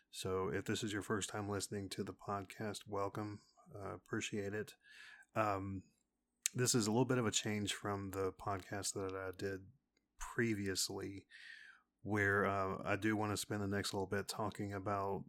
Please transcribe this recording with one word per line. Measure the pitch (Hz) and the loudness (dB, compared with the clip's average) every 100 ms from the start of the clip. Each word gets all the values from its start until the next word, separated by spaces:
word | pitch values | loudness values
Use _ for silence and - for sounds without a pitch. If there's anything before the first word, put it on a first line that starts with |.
| _ | _
So | - 95 95 92 | -6 0 0 2
if | 87 | 0
this | 101 104 | 0 -2
is | 107 | 0
your | 101 | -4
first | - 110 92 | -2 -2 -2
time | 107 101 | -4 -2
listening | 101 - 104 95 | -2 -2 -4 -6
to | - 95 | -4 -6
the | |
podcast, | 92 - 101 98 - 110 95 - | -6 -4 -4 -4 -6 -6 -6 -6
welcome. | 101 98 107 104 104 - _ - 104 | -2 -2 -2 -4 -6 -14 _ -18 -10
Uh, | 95 95 | -8 -8
appreciate | - 110 - 110 101 | -4 -2 -2 -2 -2
it. | 107 101 - - - - - - 110 | -4 -6 -10 -20 -20 -20 -20 -6 2
Um, | 107 98 98 95 - _ _ _ _ _ - 127 | 2 2 0 -6 -8 _ _ _ _ _ -4 2
this | 123 | 4
is | 127 104 | 6 6
a | |
little | 113 123 | 6 6
bit | 127 | 4
of | 107 | 4
a | |
change | - 113 107 101 | 2 0 0 0
from | - 107 101 98 | -2 -2 -2 -2
the | 95 95 | -2 -2
podcast | - - 98 - 101 92 | -2 -4 -4 -4 -6 -4
that | 104 95 | -2 -2
I | 95 95 92 | -4 -6 -4
did | 98 95 95 - _ _ _ - | -4 -4 -8 -20 _ _ _ -12
previously, | - - 117 104 98 92 - 98 98 98 - - - - - - _ _ | -6 2 2 2 2 0 0 -2 -6 -8 -14 -20 -18 -16 -18 -20 _ _
where, | 98 104 101 101 98 | 0 4 6 6 6
uh, | 98 95 - 85 | 4 2 0 0
I | 101 | 2
do | 110 107 | 4 4
wanna | 107 98 | 2 0
spend | - 104 | 0 -2
the | 98 | 0
next | 101 95 | 0 0
little | 104 95 | 0 0
bit | 101 95 | -2 -2
talking | - 107 - 101 | -2 -2 -2 -4
about | 101 98 101 98 95 | -2 -2 0 0 -2